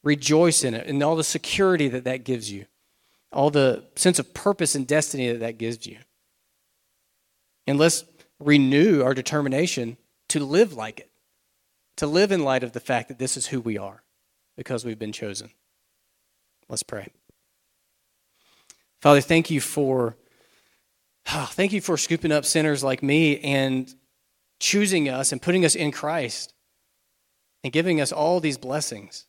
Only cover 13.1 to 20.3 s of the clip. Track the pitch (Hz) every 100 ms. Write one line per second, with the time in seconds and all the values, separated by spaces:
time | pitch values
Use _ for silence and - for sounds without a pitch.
13.1 | 123 131 - - 131 117 101 98 101 _
14.1 | _ _ _ _ - - 120 120 107 107
15.1 | 107 107 98 104 _ _ _ _ _ _
16.1 | _ _ _ _ _ _ 120 - 107 -
17.1 | _ _ _ _ _ _ _ _ _ _
18.1 | _ _ _ _ _ _ - _ _ 143
19.1 | 143 139 165 160 151 - - 135 131 117
20.1 | 113 _